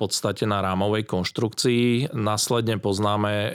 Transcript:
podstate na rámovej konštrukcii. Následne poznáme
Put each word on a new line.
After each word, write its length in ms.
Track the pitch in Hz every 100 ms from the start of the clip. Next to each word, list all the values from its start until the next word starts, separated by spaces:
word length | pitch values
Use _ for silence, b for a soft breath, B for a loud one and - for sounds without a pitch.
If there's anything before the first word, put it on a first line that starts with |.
podstate 480 | 101 - 107 101 110
na 160 | 101
rámovej 400 | 95 92 104 107
konštrukcii. 1120 | 107 92 90 - 113 - 131 120 120 120 143 117
Následne 640 | 107 107 - 120 113 107
poznáme 720 | 104 98 104 104 104 104 107